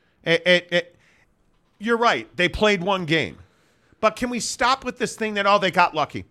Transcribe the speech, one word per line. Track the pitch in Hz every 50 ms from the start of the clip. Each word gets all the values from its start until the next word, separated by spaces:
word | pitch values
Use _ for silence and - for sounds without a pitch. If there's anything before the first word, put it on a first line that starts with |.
| _ _ _ _ _
It, | 160 165 170 -
it, | 180 180 175 175 -
it, | 175 175 175 - _ _ _ _ _ _ _ _ _ _ _ _ _ _ _ _ _ _
you're | 202 226 233 226
right. | 233 233 185 131 110 - _
They | - 175 170
played | - - 214 214 208 185
one | 170 196 196 185 180
game. | 147 160 160 123 85 62 - - _ _ _ _ _ _ _ _ _ _ _
But | - 214 214
can | - 247 247
we | 247 226
stop | - - - - 254 240 262 262 -
with | 247 - -
this | 247 196 -
thing | - 220 214 208
that, | 202 202
"Oh, | 202 202 208
they | 190 185
got | - 185 175 165 -
lucky. | 156 143 - - 101 - -